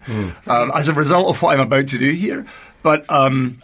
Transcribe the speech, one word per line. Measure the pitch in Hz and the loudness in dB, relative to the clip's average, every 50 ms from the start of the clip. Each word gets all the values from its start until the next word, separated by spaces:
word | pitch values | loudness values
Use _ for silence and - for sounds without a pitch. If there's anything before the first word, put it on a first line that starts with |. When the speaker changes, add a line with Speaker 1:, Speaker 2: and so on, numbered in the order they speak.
| - | -10
Speaker 1:
Mm. | 127 113 107 101 90 85 - - | -8 -6 -6 -6 -6 -8 -8 -4
Speaker 2:
um, | - 120 120 120 127 - | -2 0 0 0 0 0
as | 156 143 | 0 0
a | 151 156 | 0 0
result | 143 151 139 175 180 190 | 0 2 2 2 2 2
of | - - - | 0 -2 0
what | - - 143 | 0 0 2
I'm | 135 131 | 2 0
about | 113 135 135 139 | 2 2 0 0
to | 139 139 | 0 -2
do | 117 135 143 | -2 0 0
here." | 156 175 202 - 269 - 220 - - - - - - _ - | 0 -2 -2 -4 -4 -6 -8 -14 -18 -20 -20 -20 -10 _ 0
But, | 160 151 156 - - | 2 2 0 0 0
um, | 156 143 135 135 131 131 131 127 127 - | 2 2 2 2 2 0 -2 -4 -6 -8